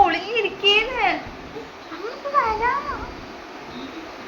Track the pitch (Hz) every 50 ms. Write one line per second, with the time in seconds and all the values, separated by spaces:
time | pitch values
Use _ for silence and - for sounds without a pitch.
0 | 403 349 330 339 370 392 466 466 403 381 - - - 403 403 427 453 494 508 480
1 | 415 359 311 - - - - - - - - 440 453 - - - - - 320 339
2 | 381 466 554 - - 571 571 571 480 440 427 427 466 494 523 571 - - 1017 -
3 | - - - - - - - - - - - - - - - 247 269 277 - 320
4 | 320 320 - - -